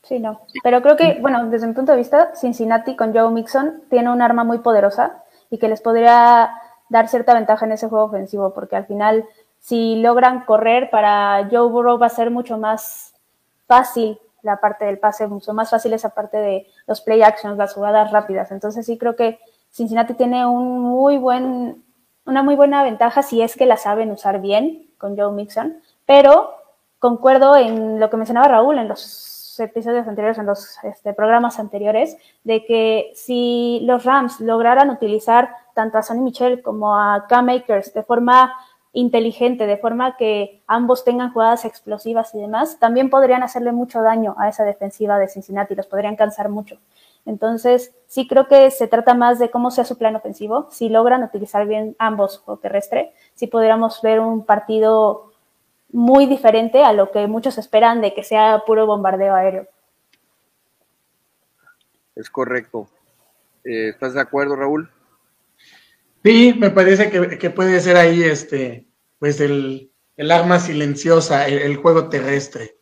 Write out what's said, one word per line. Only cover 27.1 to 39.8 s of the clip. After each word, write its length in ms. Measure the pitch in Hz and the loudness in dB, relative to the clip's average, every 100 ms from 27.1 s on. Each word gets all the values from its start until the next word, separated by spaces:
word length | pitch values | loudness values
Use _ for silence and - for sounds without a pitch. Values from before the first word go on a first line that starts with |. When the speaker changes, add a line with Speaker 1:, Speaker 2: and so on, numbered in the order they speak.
| 233 254 262 269 285 | 0 2 4 6 6
Speaker 1:
en 420 | 226 220 220 220 | 4 -2 -6 -2
lo 100 | 214 | -2
que 60 | 220 | -2
mencionaba 320 | 220 233 277 | -2 2 4
Raúl 300 | 226 254 294 | 4 2 0
en 100 | 220 | -4
los 720 | - - - - - - - | -10 -14 -20 -20 -20 -20 -12
episodios 480 | 220 226 226 240 226 | -10 -8 -4 -6 -6
anteriores, 300 | 208 214 220 | -4 -4 -4
en 80 | 202 | -6
los, 320 | 202 - - | -6 -10 -16
este, 300 | 208 202 208 | -16 -12 -10
programas 460 | 202 214 233 240 233 | -4 0 0 0 -6
anteriores, 560 | 214 202 208 220 320 - _ _ 220 | -12 -6 -2 -2 -2 -6 _ _ -6
de 180 | 220 | -6
que 480 | 220 226 220 220 - - | -2 0 0 -2 -6 -14
si 640 | - 247 240 240 240 240 | -8 -4 -2 -2 -2 -2
los 220 | 240 247 240 | -2 -2 0
Rams 340 | 277 247 - | 0 0 -6
lograran 520 | 220 226 233 254 285 | -4 0 2 4 2
utilizar 580 | 233 214 214 220 233 254 - _ | 0 -4 -4 2 2 2 -8 _
tanto 240 | - 220 220 | -6 -2 -4
a 60 | |
Sonny 180 | 214 233 | -4 -6
Michel 400 | 262 247 247 247 | -6 -2 -2 -2
como 340 | 240 214 208 208 | -6 -6 -2 0
a 300 | 208 202 202 | 0 -2 2
Cam 220 | 240 247 | 2 2
Akers 440 | 247 247 202 196 | -2 -2 -4 -4
de 100 | 214 | -10
forma 500 | - 240 240 254 254 - _ _ _ | -2 0 4 4 4 -2 _ _ _
inteligente, 760 | - 247 240 226 226 247 247 208 | -4 0 0 -2 -2 -2 0 -2
de 100 | |
forma 400 | 202 | -2